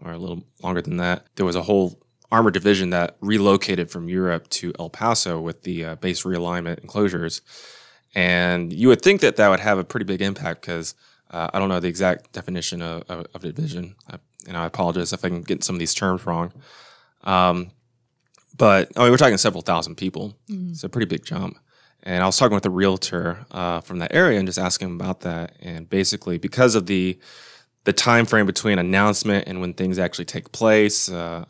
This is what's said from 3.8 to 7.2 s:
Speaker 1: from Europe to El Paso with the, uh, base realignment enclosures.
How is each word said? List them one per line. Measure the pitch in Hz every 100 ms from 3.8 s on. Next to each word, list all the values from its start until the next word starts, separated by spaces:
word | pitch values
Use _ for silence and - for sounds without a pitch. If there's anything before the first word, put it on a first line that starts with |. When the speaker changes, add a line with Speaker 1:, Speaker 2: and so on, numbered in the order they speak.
| 85
Speaker 1:
from | 90 85
Europe | 92 90 85 -
to | - 87 -
El | 82
Paso | - 110 113 95 82
with | 82 80
the, | 92 85
uh, | 80
base | 80 90 85
realignment | 92 90 87 87 85 85
enclosures. | - 101 104 87